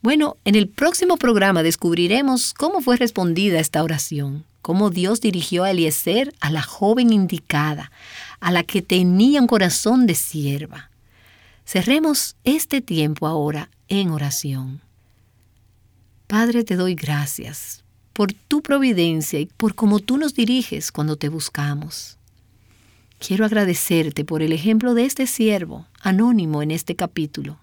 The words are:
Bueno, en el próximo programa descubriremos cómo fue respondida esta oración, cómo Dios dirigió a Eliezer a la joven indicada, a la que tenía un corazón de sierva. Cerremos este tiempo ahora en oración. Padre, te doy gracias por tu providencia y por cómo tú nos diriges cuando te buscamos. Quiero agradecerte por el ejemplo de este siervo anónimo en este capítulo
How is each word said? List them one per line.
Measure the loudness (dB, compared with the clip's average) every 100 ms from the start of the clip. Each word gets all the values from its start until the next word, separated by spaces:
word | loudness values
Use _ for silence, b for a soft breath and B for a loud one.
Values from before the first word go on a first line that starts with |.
Bueno, | 2 2 0 -2
en | 2 4
el | 4
próximo | 2 0 2 2 2
programa | 4 4 4 2
descubriremos | 2 0 0 2 2 2 2 0 -2
cómo | -2 -2 0
fue | 2 2
respondida | 2 0 0 2 2 2
esta | 0 -2
oración, | -2 -2 -4 -6 -6 -8 -14 _
cómo | -2 0 2
Dios | 0 -2 0
dirigió | 0 -2 -2 -2
a | 0
Eliezer | 2 0 0 0 0 -2 -4
a | -4
la | -2
joven | -4 -2 2 4 4
indicada, | 4 2 -2 -4 -2 -2 -4 -10 B B B B B
a | 0
la | 0
que | 0 -4
tenía | 0 2 4 6 6 6
un | 4
corazón | 4 2 0 2 4 4
de | 2
sierva. | -4 -4 -4 -4 -8 -16 -20 _ b b b b b b
Cerremos | -4 -2 2 2 2 0 -2 -4
este | 0 0 0 -4
tiempo | -2 0 0 0 -2
ahora | -2 -2 -4 -8 _ _
en | -2 -2
oración. | -2 -4 -6 -6 -6 -8 -12 _ _ _ _ _ _ _ _ _ _ _ _ _ _ _
Padre, | 0 2 2
te | 0 0
doy | 0
gracias | -2 -2 -2 -4 -6 -12 -14 -16 -18 _ _ _
por | -2 -2
tu | -2 _ -2
providencia | 0 2 2 2 2 0 -2 -4
y | -6
por | _ -2
cómo | 2 2 2
tú | 0 -2
nos | -2
diriges | 0 0 0 -2 -6 -8
cuando | -4 -4 -2
te | -6
buscamos. | -6 -8 -6 -6 -6 -8 -12 -16 -20 _ _ _ _ b b b b b _
Quiero | -6 -2
agradecerte | 0 2 0 0 0 0 0 -4
por | -4 -2
el | -2
ejemplo | 0 2 2 2
de | 2
este | 0 0 -4
siervo | 0 0 0 -4 -14 -18 _
anónimo | 0 2 4 2 2 -2
en | -2
este | -4 -6
capítulo | -6 -4 -4 -6 -6 -12 -14